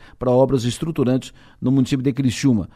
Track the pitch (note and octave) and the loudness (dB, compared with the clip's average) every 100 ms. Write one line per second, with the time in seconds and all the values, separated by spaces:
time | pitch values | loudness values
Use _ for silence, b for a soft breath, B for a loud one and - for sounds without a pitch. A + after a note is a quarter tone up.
0 | b - B2+ B2 C3+ C3+ A#2+ - E3 D#3 | b -6 0 2 2 2 -2 -4 -6 -2
1 | B2 C3 - b b _ B2+ C3+ B2+ C3+ | 0 0 -4 b b _ 0 0 2 -2
2 | C3 B2+ C3+ G2 C#3 A2+ - | -2 -2 -2 0 0 0 -2